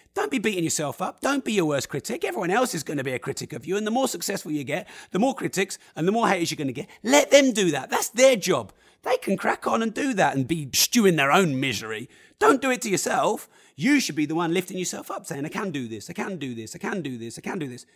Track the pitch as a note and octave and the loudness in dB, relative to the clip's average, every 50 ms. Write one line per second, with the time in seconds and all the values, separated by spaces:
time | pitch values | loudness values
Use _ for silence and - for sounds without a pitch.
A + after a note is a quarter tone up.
0 | _ _ - - G#4 - - B3+ F#3+ A3 G#3+ F3+ E3 D#3 - - D#3 C#3+ C#3 - | _ _ -6 -4 -4 -2 -2 0 0 0 0 0 -2 -2 0 -2 -2 -4 -4 -4
1 | F#3 A#3+ - - - C4 C#4 C#4+ - - A3 G3+ E3+ D3+ D3 C3+ - - - C#3+ | -6 -8 -6 -4 -2 0 0 0 0 0 0 2 2 2 2 0 -2 -4 -6 -8
2 | - - A3+ E4+ - F#4+ F4 C#4+ F#3+ E3 F#3 A#3 C4 A#3+ - E3+ C#3 - E3 C#3+ | -6 -6 -8 -4 -4 -4 -4 -2 -2 0 2 2 2 0 -2 -6 -6 -6 -6 -4
3 | C3 C3+ B2+ A#2+ - - B2+ - C3+ - - B2 A#2 D3+ F3+ G#3 G#3+ G#3+ A3 B3+ | -4 -2 -4 -4 -4 -6 -8 -8 -8 -10 -10 -12 -8 -4 -4 -2 -2 -2 0 0
4 | C4+ B3 - F3 - - G3+ F#3 - F3 D3+ D3+ C#3 A#2+ C#3 F3 G#3+ - - - | 0 0 -2 -4 -6 -6 -6 -6 -6 -6 -6 -6 -4 -4 -6 -6 -6 -10 -18 -20
5 | - - - F3+ A3 C4+ C4 - - D#3 - F3+ G3 F#3+ - - _ - - - | -14 -6 -2 0 2 2 0 -2 -6 -6 -2 -2 -4 -4 -4 -14 _ -16 -8 -4
6 | D#3 F#3 G#3 A#3 A3+ G3 G3+ F#3 E3+ - D#3+ D3 D3+ C3+ B2 C#3 - - - - | 0 0 2 2 2 2 0 0 0 -4 -4 -4 -4 -6 -6 -6 -10 -14 -14 -8
7 | - A3 C4 C#4+ C#4+ - - C#4+ C#4+ C4 A3 G3+ G3+ F3 C#3+ C#3 C3+ - - A4+ | -2 4 4 4 6 8 8 8 8 8 4 4 2 2 2 0 -2 -2 -4 -2
8 | G#4 - - G#3+ B3+ C4+ C4 G#3 - F#3 F3 C3 A2 F#2+ - _ _ _ _ _ | -2 -2 2 6 6 6 6 6 2 0 0 0 0 -6 -14 _ _ _ _ _
9 | - - B4 - - - G3 F3 - - - - - - A#3 A#3 A3+ A3+ - - | -4 -2 -2 -2 0 -2 -2 -2 0 -2 -2 -2 -2 0 0 0 0 0 -2 -2
10 | C4+ C4+ B3+ F#3 E3 C#3+ B2+ C3+ C3 A#2+ E3 E3 D3 C3 - - - - - A#3+ | -2 0 2 4 2 2 2 0 0 0 -2 -4 -4 -2 0 0 0 2 4 6
11 | G#3+ F#3+ F3 D3+ C#3 C#3 D3 F#3 G3 E3 C3+ C3 C#3 C3+ A#2 G2 A2 A2 A2 G#2+ | 6 6 6 6 4 6 6 6 6 4 2 0 0 0 -2 -2 -4 -6 -8 -8
12 | A#2+ - - - - - _ - - - C#4+ C4 C4+ C4+ B3+ B3 C4 A3+ F#3+ E3+ | -10 -12 -16 -20 -20 -18 _ 2 4 4 6 6 4 0 0 0 0 0 0 0
13 | - A#3+ A#3 F3+ C#3 E3+ A3 A#3 - - _ _ - - _ - D3+ B3 C#4+ F#3 | 0 0 0 2 2 2 0 -2 -6 -14 _ _ -20 -20 _ -2 2 4 4 4
14 | - - D#3 C#3+ D3+ D3 D#3 E3 F3 D#3+ E3 F#3 F3+ - F#3 F#3 F3+ F3 - G3+ | 4 2 -2 -2 -2 0 0 0 0 0 0 0 0 -2 -4 -6 -6 -6 -6 -8
15 | - - - - G3+ - D#3+ C#3 C#3+ D#3+ - - D#4+ G3 D3+ C#3 B2 A2+ A2 G#2+ | -10 -8 -10 -10 -8 -10 -8 -8 -8 -6 -6 -6 -6 -4 -4 -6 -6 -6 -8 -10
16 | - - E3+ - A3+ A3 G3 D#3+ C#3+ C3 B2 A2+ A2 A2 - E3+ - A3 A3+ G3+ | -12 -12 -10 -8 -8 -8 -6 -8 -8 -8 -8 -8 -10 -12 -12 -10 -8 -6 -6 -6
17 | D3+ C#3 B2+ A#2 A2+ A#2 A2 - - G3+ G#3 G3 D3+ C3 A#2+ - - _ _ | -6 -6 -8 -8 -10 -12 -12 -12 -10 -8 -8 -6 -8 -8 -10 -14 -18 _ _